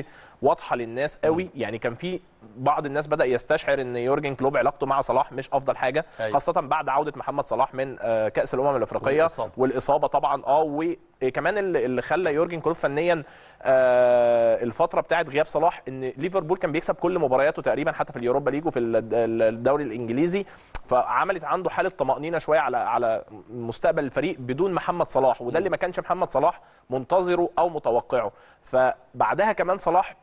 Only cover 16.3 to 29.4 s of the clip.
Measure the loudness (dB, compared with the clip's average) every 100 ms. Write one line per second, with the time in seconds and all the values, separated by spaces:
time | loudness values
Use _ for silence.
16.3 | -2 0 -2 0 -2 -2 -2 0 0 2
17.3 | 4 2 0 -2 0 -2 -2 -6 -4 0
18.3 | 2 0 -2 -2 -2 0 0 2 0 2
19.3 | 2 2 2 0 0 -2 -6 -4 0 0
20.3 | 0 -6 -14 -16 -14 0 0 2 0 0
21.3 | -2 -2 -2 -2 -2 -4 -2 -2 -2 -2
22.3 | -4 0 0 2 -2 0 0 0 -2 -4
23.3 | -18 -16 -10 -8 -2 0 0 -2 -2 -4
24.3 | -6 -6 -2 -2 -2 -4 -4 -2 2 2
25.3 | 0 -2 -2 -2 -2 -4 -6 -4 -2 0
26.3 | 2 0 -2 -16 _ -6 -6 0 0 2
27.3 | 0 0 0 -2 0 0 -2 0 -2 -2
28.3 | -8 -20 _ -2 2 2 0 _ -2 0
29.3 | 2